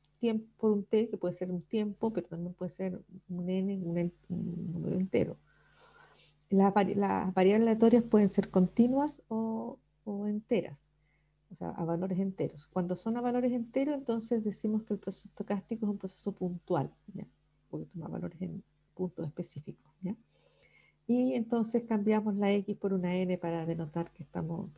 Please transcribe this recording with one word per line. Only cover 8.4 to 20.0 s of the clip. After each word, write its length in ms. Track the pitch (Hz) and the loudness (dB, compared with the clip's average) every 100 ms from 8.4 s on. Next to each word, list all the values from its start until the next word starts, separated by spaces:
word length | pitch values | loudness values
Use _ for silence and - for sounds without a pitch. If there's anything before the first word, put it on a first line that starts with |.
| 196 | 2
continuas 680 | 190 185 - 240 262 294 294 - | 4 4 4 4 4 0 -4 -8
o, 540 | 220 226 226 233 - _ _ | -4 -4 -4 -8 -12 _ _
o 240 | - 202 208 | -8 -4 -2
enteras, 580 | 208 - 214 - 143 _ _ _ _ _ _ _ | -4 0 0 -2 -8 _ _ _ _ _ _ _
o 40 | |
sea, 140 | - 170 | -10 -8
a 160 | - | -4
valores 340 | 165 170 185 185 | -2 -2 -2 -2
enteros. 480 | 196 190 143 147 - | -2 -2 -4 -6 -8
Cuando 280 | - 175 180 | -4 -2 -4
son 220 | - 240 | -4 -2
a 20 | |
valores 320 | 247 240 247 | -2 0 0
enteros, 420 | 247 233 - 277 | -2 -2 -2 -2
entonces 480 | 294 277 233 226 233 | -2 -2 -4 0 -2
decimos 420 | 214 202 214 214 | -2 -2 -2 -2
que 100 | 220 | -2
el 40 | 208 | -6
proceso 300 | - 190 - | -6 -10 -12
estocástico 560 | - 196 202 - 220 | -10 -4 -4 -4 -4
es 60 | 220 | -2
un 80 | 202 | -4
proceso 340 | 185 - - | -6 -8 -8
puntual, 580 | 196 185 175 - 175 143 - - | -4 -4 -6 -2 -2 -2 -8 -16
¿ya? 140 | - - _ _ _ _ | -14 -14 _ _ _ _
Porque 180 | 151 156 | -10 -10
toma 160 | 175 160 | -12 -10
valores 320 | 170 175 175 | -8 -8 -8
en 220 | 180 165 - _ _ | -10 -10 -16 _ _
puntos 320 | - 185 - 160 | -8 -8 -6 -10
específicos, 680 | - 175 - - - _ _ | -8 -12 -12 -16 -18 _ _